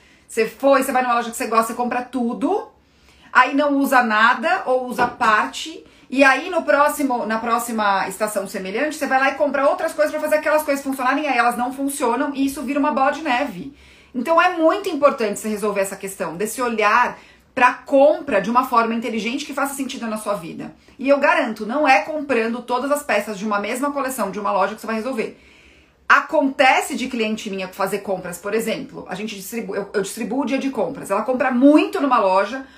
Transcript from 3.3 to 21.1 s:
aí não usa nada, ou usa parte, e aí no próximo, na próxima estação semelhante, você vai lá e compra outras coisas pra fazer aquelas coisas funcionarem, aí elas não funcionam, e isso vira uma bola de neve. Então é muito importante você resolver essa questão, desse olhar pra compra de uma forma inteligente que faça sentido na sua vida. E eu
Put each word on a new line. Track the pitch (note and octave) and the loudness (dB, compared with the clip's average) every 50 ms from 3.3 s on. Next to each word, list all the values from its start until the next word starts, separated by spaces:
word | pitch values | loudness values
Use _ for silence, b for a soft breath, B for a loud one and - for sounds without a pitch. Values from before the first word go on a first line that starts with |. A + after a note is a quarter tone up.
| b | b
aí | A#3+ B3+ C4+ C#4 | 4 4 4 4
não | C#4 D4 D4 C#4 C#4 | 2 2 2 2 2
usa | C#4 A3+ C4+ B3 A#3+ | 2 4 4 4 4
nada, | A3+ G#3+ G#3+ A3+ A#3+ - A3+ A#3 E4 F#4 F#4 - B3+ | 4 4 4 4 4 4 2 2 0 0 0 0 0
ou | B3+ B3+ B3 | 0 0 0
usa | B3 A3 G#3+ B3 A#3+ | -4 -2 0 -2 -2
parte, | - - A#3+ A3 G#3+ G#3+ B3 C4+ - - - D#4+ D#4+ F#4+ B B B B B B | 0 0 2 2 4 2 0 -2 -6 -10 -12 -12 -14 -16 B B B B B B
e | B3 C4+ C#4 | 2 4 6
aí | C4+ B3+ C#4 D#4+ F#4+ | 6 6 4 0 -2
no | F4+ E4 | -4 -4
próximo, | - C#4+ C#4+ C#4 D4 D4 C#4+ D4 C#4+ B3+ B3 A#3 G#3 | 0 2 4 4 4 2 2 0 -2 -2 -2 -2 -2
na | G#3+ A3 A3+ | -2 -4 -4
próxima | A#3 A#3 A#3 A#3+ - - A3+ A3 G#3 G3+ G3 F#3+ - - | -2 0 -2 -2 -2 -4 -4 -2 0 2 2 0 -2 -4
estação | F#3+ - G#3+ G#3+ - G3+ G3+ | -4 -4 -4 -4 -2 -4 -6
semelhante, | F#3+ - G3 F#3 F#3 G3 A3+ D4 D#4 D4 - | -6 -8 -8 -8 -6 -4 -2 -2 -4 -4 -4
você | C#4 - | -4 0
vai | C4 C4 | 0 2
lá | C4+ C#4 | 2 2
e | C#4 | 2
compra | - D4+ C#4+ C4 C#4+ C#4 D4 | 0 0 0 0 2 2 2
outras | - - D#4 D#4+ D#4+ | 2 0 -2 -4 0
coisas | - D4 D4 | 0 0 0
pra | D4+ D4+ | 0 -4
fazer | D4+ D4 D4+ | -2 0 0
aquelas | D4+ D4+ D#4+ D4+ D4+ | 0 2 2 0 0
coisas | D4+ D4+ C#4+ C#4 - | 2 0 -2 -2 -2
funcionarem, | C4+ C4 C4 B3+ B3+ C4+ D4+ D4+ C#4+ | -6 -6 -2 -2 -2 0 0 -2 -2
aí | B3+ A#3+ | 0 2
elas | A#3+ A#3+ A#3 A3 | 2 2 0 0
não | B3 C4+ C4 | -4 -4 -4
funcionam, | C#4 C#4 C#4 - - D4 A#3 A#3 B3+ D4+ D4 C4+ | -4 -4 -4 -2 0 0 0 0 0 -2 -2 -2
e | C4+ C#4 | -2 -2
isso | C#4 - D#4 | -2 -2 -4
vira | B3+ A#3 C#4+ D4 | -6 -4 -2 0
uma | C#4 D4+ | 0 0
bola | A#3 C4+ C4+ C#4+ | 2 2 2 2
de | D4 D4 D#4+ | 0 0 -2
neve. | D4 A#3+ B3 C#4+ B3 F#3+ F3 - - b b b b b b b b b | -2 -2 -2 -2 -4 -6 -10 -12 -14 b b b b b b b b b
Então | B3+ - E4 E4 E4 | -6 0 2 4 4
é | F4 F#4 F4+ E4 | 4 4 2 4
muito | D#4+ D#4+ F#4 G#4 F#4+ F#4+ | 2 2 2 2 -2 -4
importante | E4 C#4 C#4+ C#4 - - A3+ G3+ G3+ - | -2 2 2 2 2 2 -2 -2 -2 -4
você | - G#3+ | -4 -6
resolver | G#3+ G3 G#3 G#3 G3 G3+ | -4 -2 -2 -2 -2 -2
essa | G3 G3 G3 | -2 -4 -6
questão, | - - F#3+ F#3+ - F#3 E3 D#3+ | -8 -10 -12 -8 -6 -8 -8 -4
desse | F3 G#3 A3 - C4 | -4 -6 -6 -4 -4
olhar | B3 A#3+ A3+ G#3+ G#3 - A3 A#3+ A#3+ G3+ - B B B B B B _ _ | -4 -2 0 2 2 4 4 4 2 0 -2 B B B B B B _ _
pra | C4 B3 - - | 4 4 4 4
compra | - - - C#4 C4+ C#4 D4+ D#4+ E4 D4 - A3 F#3+ | 0 -4 2 4 6 6 6 6 4 0 0 0 0
de | F3+ G#3 | 0 2
uma | A#3+ B3 C4 | 2 2 2
forma | C4 B3 A3+ A3+ A3 A#3 | 4 2 2 2 2 0
inteligente | A#3 A3+ A#3+ A3 A3+ F#3+ A#3 B3+ D4 - | -2 -4 -4 -4 -4 -4 -4 -4 -6 -8
que | - C#4 | -8 -4
faça | C#4+ C#4 C4+ - | -4 -4 -4 -4
sentido | - C4 B3 - A3 A#3 A3 | -6 -8 -8 -8 -8 -6 -6
na | G#3+ A3 | -6 -6
sua | - G#3+ G3+ | -4 -4 -6
vida. | F3+ E3 D#3 C3 C3 D3+ - - b b b b b | -4 -6 -10 -12 -12 -14 -14 -16 b b b b b
E | B3+ | 2
eu | C4+ | 2